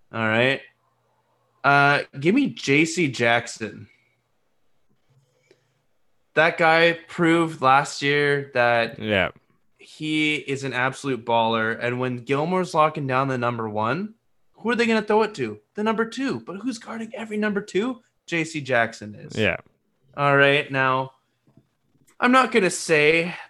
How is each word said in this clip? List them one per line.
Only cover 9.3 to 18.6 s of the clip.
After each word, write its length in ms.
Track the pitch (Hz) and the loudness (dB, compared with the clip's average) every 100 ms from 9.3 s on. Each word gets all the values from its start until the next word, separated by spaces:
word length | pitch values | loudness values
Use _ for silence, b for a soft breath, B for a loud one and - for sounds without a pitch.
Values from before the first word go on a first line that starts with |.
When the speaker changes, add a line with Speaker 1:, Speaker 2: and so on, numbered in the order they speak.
| - _ _ _ _ | -4 _ _ _ _
Speaker 1:
he 580 | - - 156 156 151 151 | -20 -10 -4 0 0 -2
is 280 | - 131 | -4 -6
an 100 | 135 | -4
absolute 520 | 123 131 127 139 120 117 | -2 -2 -2 -4 -4 0
baller. 520 | 117 113 113 110 113 | 2 2 2 0 -2
And 200 | 120 123 | -4 -2
when 180 | 127 123 | -4 -4
Gilmore's 500 | 117 139 160 185 175 | -4 -2 0 -2 0
locking 320 | 165 156 156 135 | 2 2 0 -2
down 200 | 131 139 | -2 0
the 100 | 127 | 0
number 300 | 120 120 110 | -2 -2 -4
one, 460 | 104 110 156 214 - _ _ _ | -2 -2 -2 -6 -12 _ _ _
who 160 | _ 220 | _ -4
are 60 | 233 | 0
they 100 | 226 | 2
gonna 160 | 220 | 0
throw 220 | 214 214 | 2 2
it 100 | 214 214 | 0 -2
to? 240 | 113 104 _ - | -8 -8 _ -6
The 80 | |
number 220 | 214 220 226 | -2 -2 -4
two. 340 | 233 269 131 | -4 -6 -6
But 160 | - 190 | -8 -10
who's 200 | 240 233 | -8 -8
guarding 340 | - 226 220 208 | -10 -14 -12 -12
every 220 | 220 214 | -8 -4
number 240 | 214 202 | -2 -2
two? 400 | 202 185 247 247 b _ - | -4 -4 -2 -6 b _ -6
J 160 | 170 | -4
C 180 | 160 156 | -4 -6